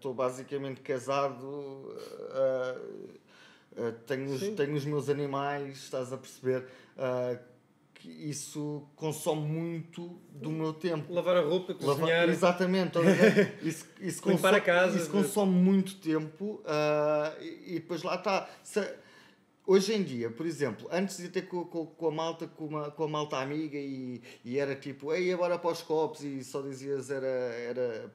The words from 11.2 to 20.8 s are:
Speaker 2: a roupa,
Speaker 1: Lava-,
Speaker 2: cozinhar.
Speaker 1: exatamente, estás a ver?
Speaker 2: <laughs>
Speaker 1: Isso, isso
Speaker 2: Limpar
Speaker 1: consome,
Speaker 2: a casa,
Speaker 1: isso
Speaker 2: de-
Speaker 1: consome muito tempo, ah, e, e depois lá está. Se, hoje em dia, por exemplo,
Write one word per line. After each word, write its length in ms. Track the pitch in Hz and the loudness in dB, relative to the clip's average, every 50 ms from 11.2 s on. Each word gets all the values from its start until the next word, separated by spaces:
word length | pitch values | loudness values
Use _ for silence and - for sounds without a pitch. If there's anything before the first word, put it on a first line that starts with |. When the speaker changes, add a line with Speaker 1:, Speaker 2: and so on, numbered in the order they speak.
| 156 180 180 | 2 4 4
Speaker 2:
a 40 | 180 | 4
roupa, 300 | 151 147 175 185 180 - 165 - | 4 4 2 0 0 -4 -8 -2
Speaker 1:
Lava-, 220 | 135 139 165 156 | 0 0 2 2
Speaker 2:
cozinhar. 260 | 160 165 165 170 175 | 4 4 4 6 4
Speaker 1:
exatamente, 600 | 170 165 - 190 175 175 175 185 180 190 190 180 156 - 170 | 4 4 4 4 4 4 4 2 2 2 2 2 2 2 4
estás 80 | 165 | 6
a 40 | 196 180 | 6 8
ver? 460 | 165 202 214 214 208 196 - - - | 8 8 8 8 8 4 4 2 -4
Speaker 2:
<laughs> 40 | 147 | -4
Speaker 1:
Isso, 220 | 160 147 - - - - - | -4 -4 -6 -10 -16 -14 -8
isso 180 | 196 175 135 - - 196 | -6 -6 -6 -2 2 2
Speaker 2:
Limpar 220 | 180 156 196 185 | 4 6 6 6
Speaker 1:
consome, 60 | 208 | 6
Speaker 2:
a 40 | 202 | 6
casa, 360 | - 185 175 175 185 185 - | 6 6 6 6 6 6 4
Speaker 1:
isso 80 | 170 165 | 2 0
Speaker 2:
de- 60 | 147 | 2
Speaker 1:
consome 400 | 151 156 147 147 - 214 202 190 180 | 2 2 2 4 4 4 4 6 6
muito 420 | 180 180 190 196 190 185 190 - | 6 8 8 6 6 4 2 -4
tempo, 640 | - - 160 156 156 156 151 - - 196 214 208 - - | -6 -2 0 0 0 0 -4 -8 -8 -8 -8 -8 -6 -4
ah, 680 | 156 151 151 151 151 151 151 147 151 151 151 151 156 - - | -2 0 2 4 4 4 4 4 4 4 2 2 -2 -4 -8
e, 360 | - 165 - - - 185 175 | -10 -12 -12 -12 -8 -6 -6
e 40 | 160 | -6
depois 240 | 160 - 175 151 185 | -4 -4 -6 -4 -2
lá 120 | 170 170 | -2 -4
está. 340 | 175 - 208 190 170 - - - - | -2 0 0 0 0 -2 -4 -12 -18
Se, 240 | - - - 208 190 - - - - - - - - - _ _ _ _ _ _ _ | -10 -4 -2 -2 -2 -2 -6 -12 -16 -20 -20 -20 -20 -20 _ _ _ _ _ _ _
hoje 280 | 196 185 202 190 208 226 | 6 6 6 6 4 0
em 100 | 202 180 | 0 0
dia, 260 | 139 127 117 117 117 | -2 -2 -4 -4 -4
por 160 | 113 - 160 | -4 -4 -6
exemplo, 400 | 170 156 139 143 120 101 - | -6 -2 -2 -2 -2 -2 -4